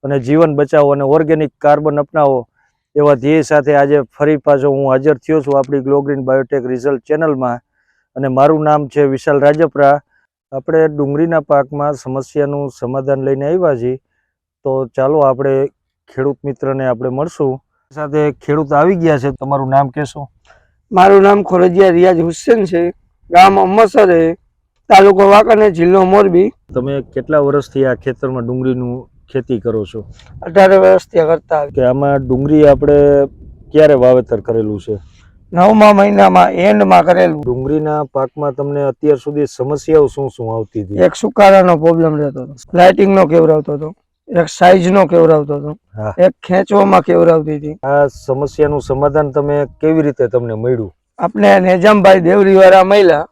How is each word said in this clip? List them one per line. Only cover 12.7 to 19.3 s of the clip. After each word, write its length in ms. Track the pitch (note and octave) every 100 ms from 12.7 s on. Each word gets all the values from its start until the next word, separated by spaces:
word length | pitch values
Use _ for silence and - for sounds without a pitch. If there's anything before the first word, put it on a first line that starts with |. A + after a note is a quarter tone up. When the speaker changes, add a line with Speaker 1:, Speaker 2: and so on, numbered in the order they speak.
| -
Speaker 1:
સમાધાન 440 | B2 C3+ C3+ C#3
લઈને 220 | C3+ C#3 C#3
આવ્યા 300 | F3+ F3 C3
છીએ, 200 | B2 C3 _ _ _ _ _ _
તો 220 | C#3 C3 B2+
ચાલો 340 | - C3+ D3+
આપણે 480 | C#3 B2+ C#3 C3+ C#3 _ _ _ _ -
ખેડૂત 220 | C#3 C3 C#3+
મિત્રને 420 | B2+ C3+ C3+ C3
આપણે 220 | A2+ B2+
મળશું. 540 | B2+ D#3+ - C#3 C3 _ _ _
સાથે 380 | D3+ D3+ D3+ D3+
ખેડૂત 420 | C3 - D3 C#3+
આવી 220 | C#3+ E3 F#3+
ગયા 220 | E3 C#3+
છે, 140 | C#3